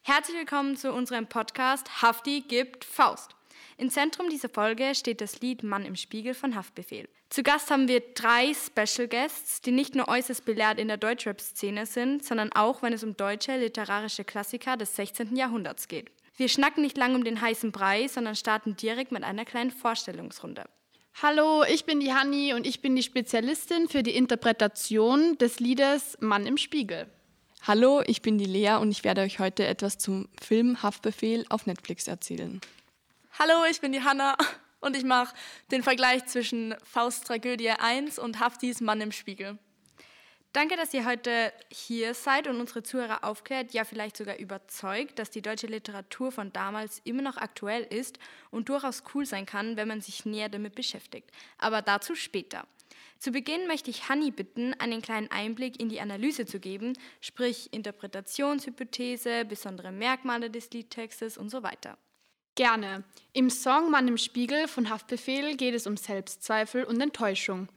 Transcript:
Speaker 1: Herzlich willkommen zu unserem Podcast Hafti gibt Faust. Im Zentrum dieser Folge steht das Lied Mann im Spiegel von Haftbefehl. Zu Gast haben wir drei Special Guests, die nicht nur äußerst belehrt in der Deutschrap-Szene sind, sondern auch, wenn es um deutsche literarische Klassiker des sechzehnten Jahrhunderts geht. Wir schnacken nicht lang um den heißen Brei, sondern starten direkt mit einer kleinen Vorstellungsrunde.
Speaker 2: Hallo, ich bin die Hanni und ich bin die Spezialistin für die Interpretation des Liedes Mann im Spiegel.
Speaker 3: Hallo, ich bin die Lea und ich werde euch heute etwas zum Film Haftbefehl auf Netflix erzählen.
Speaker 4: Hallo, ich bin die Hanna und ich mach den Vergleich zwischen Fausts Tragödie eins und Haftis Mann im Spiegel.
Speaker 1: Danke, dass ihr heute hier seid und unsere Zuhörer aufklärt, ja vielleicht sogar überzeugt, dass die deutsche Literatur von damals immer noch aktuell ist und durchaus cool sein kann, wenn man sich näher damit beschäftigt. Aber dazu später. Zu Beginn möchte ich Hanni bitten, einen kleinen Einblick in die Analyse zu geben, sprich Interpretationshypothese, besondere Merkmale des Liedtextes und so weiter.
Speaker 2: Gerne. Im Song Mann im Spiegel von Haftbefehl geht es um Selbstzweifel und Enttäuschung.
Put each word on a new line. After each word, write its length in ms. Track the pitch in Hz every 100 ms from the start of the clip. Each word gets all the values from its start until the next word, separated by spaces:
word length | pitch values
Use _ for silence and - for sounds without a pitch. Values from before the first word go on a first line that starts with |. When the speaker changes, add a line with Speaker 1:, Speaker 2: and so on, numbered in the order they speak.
Speaker 1:
Herzlich 340 | - 285 302 339
willkommen 400 | 320 285 277 269
zu 160 | 269
unserem 340 | 247 247 247 220
Podcast 760 | 233 220 - 262 269 - -
Hafti 380 | 233 226 277 285
gibt 440 | 277 240 254 -
Faust. 500 | - - 254 - - - _ - - -
Im 140 | 254
Zentrum 380 | 285 302 311 359
dieser 200 | 294 240
Folge 460 | - 214 226 269
steht 260 | 269 - 226
das 200 | 208 -
Lied 240 | 247 247
Mann 200 | 214 202
im 120 | 190 185
Spiegel 380 | - 220 226
von 200 | 254 277
Haftbefehl. 540 | 220 185 - 180 - - _ _
Zu 140 | -
Gast 300 | 269 294 -
haben 160 | 285 254
wir 100 | 247 240
drei 380 | - 233 233 262
Special 540 | 294 - - 214 - 240
Guests, 520 | 233 294 - - -
die 120 | -
nicht 240 | 254 277 269
nur 100 | -
äußerst 380 | 240 254 247
belehrt 340 | - 214 214 214
in 80 | 220
der 120 | 214
Deutschrap-Szene 880 | 220 240 214 202 - - 202 208 220
sind, 380 | 240 247 285
sondern 280 | - 226 214
auch, 300 | 208 220 262
wenn 100 | 240
es 100 | 226
um 140 | 220 196
deutsche 420 | 196 208 - 262
literarische 640 | 233 226 196 202 214 -
Klassiker 540 | 196 208 208 240 - 254
des 180 | 202
sechzehnten 400 | - 196 - 220
Jahrhunderts 540 | 254 262 226 170 - -
geht. 240 | 160 - _ _ -
Wir 120 | 254
schnacken 360 | - 277 302
nicht 120 | 294 277
lang 200 | 247 254
um 80 |
den 160 | 233 226
heißen 320 | 233 226 220
Brei, 340 | 202 196 202 262
sondern 300 | 262 226 208
starten 400 | - 214 214 190
direkt 340 | 220 233 262
mit 140 | 214
einer 200 | - 202
kleinen 280 | 233 247 247
Vorstellungsrunde. 920 | 247 240 226 - 170 170 - - - - _ _ _ _ -
Speaker 2:
Hallo, 440 | 294 302 311 311
ich 220 | - 311 -
bin 120 | 302
die 140 | 277
Hanni 400 | 262 277 285 285
und 140 | 240 269
ich 120 | -
bin 140 | 277
die 80 | 254
Spezialistin 880 | 240 254 226 233 240 302 - 339 330
für 160 | 285
die 100 | 233
Interpretation 1200 | 240 254 233 233 226 214 - - 214 220 277 330 302
des 200 | 240 -
Liedes 580 | 240 254 277 285 - -
Mann 260 | 220 202 202
im 100 | 285
Spiegel. 540 | - 302 202 165 165 _ _ _ _ _
Speaker 3:
Hallo, 380 | - 208 254 285
ich 180 | - 233
bin 160 | 226 214
die 60 |
Lea 280 | 196 190 208 220
und 100 | 214
ich 140 | 202
werde 160 | 208 190
euch 180 | 196 -
heute 260 | 190 190
etwas 320 | 202 190 202 -
zum 320 | - 190 196 -
Film 420 | - 220 240 247
Haftbefehl 640 | 208 - 214 - 220 233 -
auf 160 | 220
Netflix 440 | - 180 - 175 -
erzählen. 520 | 175 - 170 170 190 - - _ _ _ _ _ -
Speaker 4:
Hallo, 260 | 311 330 330
ich 100 | 320
bin 120 | 277
die 100 | 269
Hanna 340 | 269 277 277 269 - - _ _
und 160 | 277 269
ich 80 |
mach 280 | 254 254 247 - - - _
den 140 | 262
Vergleich 420 | 247 254 254 254 254
zwischen 480 | 247 233 233 226 220
Fausts 400 | - 247 240 240
Tragödie 480 | - 233 247 247 226
eins 480 | 220 226 254 294 -
und 220 | 240 220
Haftis 400 | 233 - 247 233
Mann 200 | 220 214
im 120 | 214
Spiegel. 460 | 202 - 196 196 208 _ _ _ - - - - _ _
Speaker 1:
Danke, 220 | 277 311
dass 180 | 349 320
ihr 140 | 262 233
heute 460 | 240 240 233 226 - -
hier 420 | - - 233 226
seid 340 | 240 277 269 302
und 120 | 240
unsere 220 | 240 233
Zuhörer 400 | 214 262 233 214
aufklärt, 500 | 208 214 - 269 254
ja 120 | 226
vielleicht 320 | 220 214 214 -
sogar 240 | 208 -
überzeugt, 800 | 190 196 _ - 190 202 294 -
dass 100 | 214
die 100 | 220
deutsche 280 | 208 214 220
Literatur 640 | 220 214 202 190 - 254
von 200 | 247 196
damals 480 | 190 196 214 214 -
immer 180 | - 247
noch 140 | 277 240
aktuell 480 | 214 - 202 233
ist 340 | - 214 262 - - - -
und 200 | 220 226
durchaus 340 | 277 277 - -
cool 100 | 277
sein 220 | 285 196 196
kann, 300 | 208 220 220
wenn 100 | 220
man 140 | 220
sich 240 | 202 -
näher 240 | 214 214 214
damit 260 | 208 208
beschäftigt. 560 | 226 240 226 - - _ - - -
Aber 220 | 220 220
dazu 360 | 208 202 - 330
später. 500 | - 202 - - - _ _ - - _
Zu 120 | 277
Beginn 380 | 254 247 330 359
möchte 200 | 311 -
ich 200 | - -
Hanni 240 | 277 302
bitten, 420 | - 190 - 240 262
einen 220 | 233 226
kleinen 300 | 220 220 214
Einblick 500 | - 214 226 254 240
in 80 | 226
die 120 | 214
Analyse 440 | 208 202 269 294
zu 140 | 214 196
geben, 360 | 190 196 233 262 - -
sprich 520 | - - 247 240 -
Interpretationshypothese, 1700 | 214 208 202 196 190 196 - 285 285 269 240 240 - 247 240 240 233
besondere 480 | 226 208 202 180 185
Merkmale 580 | 190 233 262 262 233 233
des 200 | 233 -
Liedtextes 640 | 233 226 - 226 - 226 -
und 100 | 208
so 140 | 254
weiter. 340 | 208 - - - _ _ _ _ _ -
Speaker 2:
Gerne. 480 | 247 220 202 190 - - _
Im 160 | 269 254
Song 420 | 247 262 277 330
Mann 180 | 285 254
im 100 | 233
Spiegel 480 | - 247 240 294 311
von 240 | - 220
Haftbefehl 640 | 220 - 240 - 269 285 277
geht 180 | 247
es 120 | 233 208
um 100 | 208
Selbstzweifel 880 | - 196 196 - - 220 220 247
und 160 | 262 233
Enttäuschung. 680 | 294 - 220 190 - 185 190